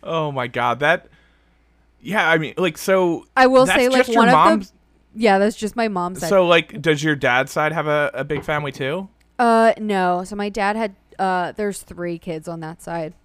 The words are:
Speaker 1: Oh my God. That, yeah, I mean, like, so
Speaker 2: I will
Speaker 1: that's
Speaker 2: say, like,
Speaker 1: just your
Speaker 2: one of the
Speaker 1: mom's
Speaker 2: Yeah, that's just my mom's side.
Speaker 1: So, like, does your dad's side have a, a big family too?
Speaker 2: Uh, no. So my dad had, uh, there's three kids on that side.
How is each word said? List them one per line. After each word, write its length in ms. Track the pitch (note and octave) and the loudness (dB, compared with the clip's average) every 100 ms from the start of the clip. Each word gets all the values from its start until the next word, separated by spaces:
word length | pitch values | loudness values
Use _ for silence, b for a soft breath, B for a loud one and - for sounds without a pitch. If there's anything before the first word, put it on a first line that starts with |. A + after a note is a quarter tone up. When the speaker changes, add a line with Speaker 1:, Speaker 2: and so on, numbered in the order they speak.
Speaker 1:
Oh 280 | - E3 D3+ | -6 -4 -4
my 160 | C#3 A#2+ | -4 -6
God. 320 | A#2+ A#2+ A#2+ | -2 -2 0
That, 260 | D3 F3 _ _ _ _ _ _ _ _ _ _ | 0 0 _ _ _ _ _ _ _ _ _ _
yeah, 260 | - G#3 E3+ | -6 -2 2
I 80 | E3 | 0
mean, 160 | D3+ - | 0 -2
like, 180 | F3+ D#3+ | -4 -4
so 500 | - F#3+ F3+ E3 - - | 0 2 2 -2 -6 2
Speaker 2:
I 100 | C4 | 4
will 180 | C4 G#3+ | 6 4
Speaker 1:
that's 120 | F#3 | 4
Speaker 2:
say, 100 | B3 | 2
like, 120 | B3+ | 2
Speaker 1:
just 100 | B3+ | 2
your 80 | A3+ | 4
Speaker 2:
one 100 | A3+ | 6
of 40 | |
the 40 | A#3+ | 6
Speaker 1:
mom's 360 | F3 - F#3+ _ _ _ _ | 6 4 -2 _ _ _ _
Speaker 2:
Yeah, 240 | G#3+ G#3+ G3 | -2 2 4
that's 180 | G3+ G#3+ | 2 -2
just 200 | G#3+ A#3 | -8 -4
my 120 | A3+ | -4
mom's 320 | F#3+ F3 F3+ | -2 -6 -6
side. 80 | E3 | 2
Speaker 1:
So, 180 | G3 F3 | 4 6
like, 360 | E3+ E3 - | 4 2 -4
does 200 | D#3 D3+ | -2 0
your 120 | D#3 C#3+ | 0 0
dad's 360 | C3 B2 C3+ | 0 0 0
side 200 | - D3+ | -2 -2
have 140 | D#3+ D3+ | -2 -2
a, 240 | D3+ D3 | -2 -2
a 120 | B2 | -4
big 180 | C#3+ D3 | -6 -8
family 280 | - D3+ D3 | -4 -6 -6
too? 360 | - C3+ E3 G3 _ _ _ | -8 -6 -6 -10 _ _ _
Speaker 2:
Uh, 340 | A#3 A3+ A3+ - | 2 4 4 2
no. 460 | G#3+ G3 F3+ F3+ | -2 -2 0 -2
So 120 | F#3 G3+ | -4 -8
my 120 | G#3 | -8
dad 260 | G3+ G3 G#3+ | -4 -4 -2
had, 180 | A3 G3 _ _ | -6 -8 _ _
uh, 340 | F#3+ F3+ F3 | -2 -2 -4
there's 300 | B2+ G#3 F#3+ | -6 -6 -8
three 360 | - F3 F3 E3+ | -14 -10 -8 -8
kids 300 | - D#3+ D#3+ | -10 -12 -10
on 120 | E3 | -12
that 220 | D#3+ D#3+ | -12 -14
side. 320 | - E3+ D#3 - | -10 -8 -10 -12